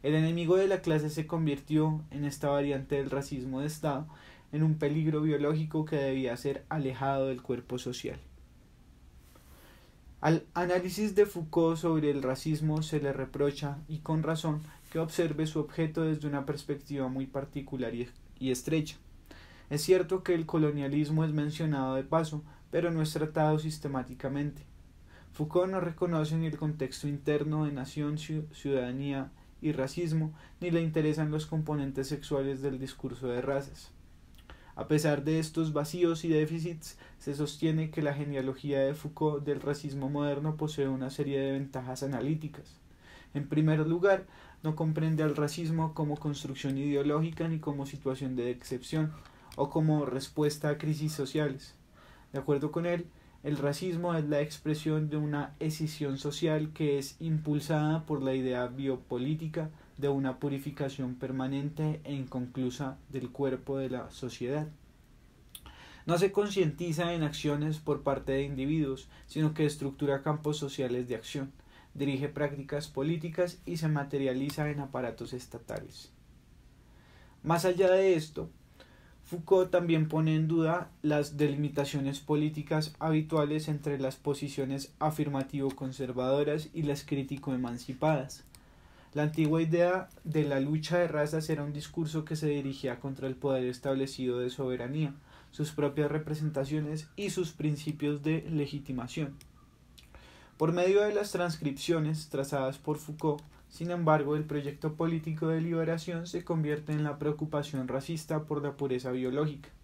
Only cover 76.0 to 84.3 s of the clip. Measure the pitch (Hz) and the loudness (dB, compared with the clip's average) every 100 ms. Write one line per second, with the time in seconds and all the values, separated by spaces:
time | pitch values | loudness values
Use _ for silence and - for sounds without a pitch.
76 | - - - - - - - - - - | -20 -20 -20 -20 -20 -20 -20 -20 -20 -20
77 | - - - - 143 165 185 180 190 185 | -20 -20 -20 -8 2 4 4 6 6 8
78 | 190 170 151 - 160 - - - - - | 8 6 2 -8 -10 -12 -20 -20 -20 -20
79 | - - - 175 - 190 180 180 175 160 | -20 -20 -10 -10 4 4 6 2 4 4
80 | 156 156 160 156 156 170 160 175 180 - | 4 2 4 4 4 4 4 2 -2 -6
81 | 151 147 147 143 147 143 147 - 139 147 | 0 0 0 0 0 2 -2 0 -2 0
82 | 135 139 - 151 151 151 147 156 156 - | -2 -4 0 2 2 -2 -2 0 0 -4
83 | 160 156 156 160 147 156 156 147 147 139 | 2 2 2 2 2 0 -2 -2 -2 0
84 | 135 131 147 | -2 -2 -4